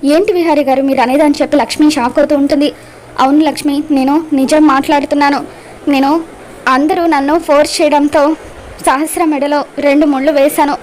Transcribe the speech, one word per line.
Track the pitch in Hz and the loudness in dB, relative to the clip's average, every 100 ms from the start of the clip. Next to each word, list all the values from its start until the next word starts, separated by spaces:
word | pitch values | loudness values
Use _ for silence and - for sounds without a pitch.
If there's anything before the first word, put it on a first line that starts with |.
"ఏంటి | 277 311 415 | 2 0 2
విహారీ | 359 330 302 | 0 0 0
గారు | 269 262 | 0 0
మీరు | 269 269 | 0 0
అనేది?" | 240 277 | 0 2
అని | 302 294 | 2 0
చెప్పి | 294 294 | 0 0
లక్ష్మి | - - 302 | -2 2 2
షాక్ | 294 240 - | 2 -2 0
అవుతూ | 294 294 | 0 0
ఉంటుంది. | 277 285 285 - - - - - | 0 0 -2 -4 -20 -20 -16 -2
"అవును | 262 294 | 2 2
లక్ష్మి, | 311 262 294 277 302 | 2 -2 -4 -4 -2
నేను | 277 262 294 320 | 0 2 0 0
నిజం | 277 262 302 311 | -2 2 2 4
మాట్లాడుతున్నాను. | 269 277 285 277 294 285 285 - - - - - | 2 0 -2 0 0 0 -2 -6 -18 -20 -10 -2
నేను | 277 269 320 320 - - - - | 0 2 0 -4 -16 -20 -8 -2
అందరూ | 262 294 370 339 | 0 0 0 0
నన్ను | 285 277 330 | 0 0 -2
ఫోర్స్ | 330 285 302 - | 2 0 0 0
చేయడంతో | 302 294 285 311 285 311 - - - - - | 2 2 2 2 0 -2 -8 -20 -20 -4 -2
సహస్ర | 269 311 - | 0 -2 -2
మెడలో | 330 294 285 294 277 - | -2 0 0 -2 -4 -4
రెండు | 285 277 302 | 0 2 2
ముళ్ళు | 269 277 | 2 0
వేశాను | 285 285 294 285 285 | 2 2 2 -2 -2